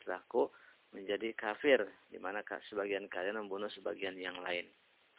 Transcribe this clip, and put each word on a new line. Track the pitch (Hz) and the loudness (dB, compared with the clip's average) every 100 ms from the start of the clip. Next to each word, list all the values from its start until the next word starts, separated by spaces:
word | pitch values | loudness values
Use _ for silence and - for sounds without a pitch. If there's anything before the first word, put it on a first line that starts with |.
setelahku | - 92 - 120 139 - - - - 98 | -4 -6 0 4 4 0 -20 -20 -18 -10
menjadi | 95 101 113 113 | -4 -2 -2 -2
kafir, | 110 107 147 127 98 - - | -2 2 8 8 6 -6 -16
di | 92 | -8
mana | 92 104 | -4 -4
ka-, | - 90 - | -4 -6 -4
sebagian | 104 101 98 98 | -2 0 0 -2
kalian | 95 92 110 | -4 -2 -2
membunuh | 104 95 104 | -4 -4 -4
sebagian | 101 95 90 95 92 | -4 -6 -4 -4 -4
yang | 92 90 | -6 -4
lain. | 90 87 85 - _ _ _ | -2 -2 -4 -12 _ _ _